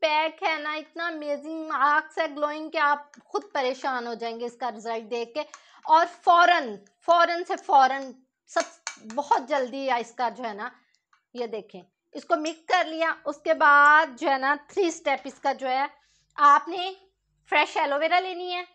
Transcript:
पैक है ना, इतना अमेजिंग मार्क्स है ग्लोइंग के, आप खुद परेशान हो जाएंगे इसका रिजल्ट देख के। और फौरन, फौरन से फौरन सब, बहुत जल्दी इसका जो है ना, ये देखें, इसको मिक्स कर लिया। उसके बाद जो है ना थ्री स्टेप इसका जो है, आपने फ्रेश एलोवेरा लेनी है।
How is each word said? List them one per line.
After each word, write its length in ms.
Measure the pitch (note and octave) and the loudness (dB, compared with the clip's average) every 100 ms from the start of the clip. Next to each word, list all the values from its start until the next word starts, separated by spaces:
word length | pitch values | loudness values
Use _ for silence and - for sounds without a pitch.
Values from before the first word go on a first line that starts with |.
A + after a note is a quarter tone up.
पैक 420 | D#4 D4+ D#4+ D#4+ | -2 0 -2 -4
है 180 | F#4 D#4 | -4 -4
ना, 120 | D4+ D#4 | -6 -10
इतना 300 | D4+ E4 E4+ | -12 -10 -8
अमेजिंग 600 | D#4 D4 C#4+ D4 D#4+ D#4 | -8 -8 -8 -8 -12 -8
मार्क्स 500 | C#4 C#4 D4+ D#4 - | -2 0 0 -2 -6
है 80 | D#4+ | -6
ग्लोइंग 360 | C#4+ D4 D4+ D#4 | -4 -6 -6 -6
के, 60 | D#4+ | -2
आप 320 | D4 D4 - - | 0 0 -6 -20
खुद 280 | _ G#4 G#4 | _ -8 -6
परेशान 520 | D#4 B3+ C4 C#4+ B3+ A#3 | -4 -4 -4 -6 -6 -8
हो 80 | A3+ | -8
जाएंगे 300 | A#3 A3+ A#3+ | -8 -8 -10
इसका 220 | A#3+ B3+ | -8 -10
रिजल्ट 340 | A3 A3 A3+ G#3+ | -8 -8 -8 -8
देख 260 | A#3+ A#3 | -8 -6
के। 100 | D4+ D4 - _ _ | -8 -10 -16 _ _
और 220 | - D#4+ E4+ - | 2 4 4 0
फौरन, 520 | F#4+ E4+ F4 E4+ B3 G3+ _ _ | 4 6 6 4 0 -10 _ _
फौरन 420 | - E4+ E4+ E4+ | 2 4 4 0
से 120 | F#4 F#4 | -6 -8
फौरन 540 | - C#4 C4 C4+ C4+ - _ _ _ | 2 6 6 2 -8 -16 _ _ _
सब, 140 | E4+ - - - - A3 | -6 -6 -12 -16 -14 -10
बहुत 420 | A#3+ C#4+ D#4+ B3+ | -10 -2 -2 0
जल्दी 400 | C#4+ B3 C4+ C4+ | -2 -2 -4 -4
इसका 360 | A#3+ A3 - A#3 | -4 -4 -6 -6
जो 140 | G#3+ | -6
है 100 | A3+ G3+ | -10 -10
ना, 140 | A#3+ - _ _ _ _ _ | -12 -14 _ _ _ _ _
ये 120 | A#3+ A#3 | -10 -8
देखें, 340 | G#3+ F3+ F#3 - _ _ | -10 -14 -20 -20 _ _
इसको 220 | C#4+ - E4 | -18 -2 -2
मिक्स 260 | D#4 D#4+ - | -2 -10 -2
कर 180 | F#4 D#4+ | 0 0
लिया। 300 | D#4+ E4 - C#4+ | -2 -4 -4 -8
उसके 280 | D4 D#4+ D#4 | -6 -4 4
बाद 600 | D4+ C#4+ D4 D4+ D#4+ A#3+ | 6 8 8 6 4 -2
जो 120 | D4 | -2
है 100 | C4 | 0
ना 140 | C4+ C#4+ - | 0 -2 -4
थ्री 220 | F#4+ E4+ | -2 -2
स्टेप 300 | D#4+ D4 C#4 C4+ | -2 -4 -4 -6
इसका 260 | - C#4 | -6 -4
जो 140 | A#3 C4 | -4 -4
है, 220 | C4 C#4+ - _ _ _ - | -2 -4 -8 _ _ _ 4
आपने 580 | C#4+ D4 D#4+ F4+ F#4 F#4+ _ _ _ _ _ | 6 6 2 -8 -8 -10 _ _ _ _ _
फ्रेश 240 | D4 D#4 - | 0 0 -2
एलोवेरा 420 | D4 C#4+ D#4+ F4+ | -2 0 0 0
लेनी 320 | F#4 F4 F4+ | 0 -8 -8
है। 120 | F4+ F4+ | -8 -10